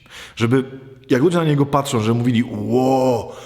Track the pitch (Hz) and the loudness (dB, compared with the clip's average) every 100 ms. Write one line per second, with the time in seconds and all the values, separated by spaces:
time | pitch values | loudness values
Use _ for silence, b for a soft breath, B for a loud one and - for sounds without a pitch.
0 | B B B - 117 131 127 - - - | B B B -4 0 0 0 -12 -20 -20
1 | - 127 170 170 156 143 139 143 135 120 | -2 2 2 2 2 2 2 0 0 -2
2 | 107 117 123 117 120 104 107 123 131 131 | 0 0 2 0 -2 -6 -2 0 2 2
3 | 131 117 90 B | 2 0 -4 B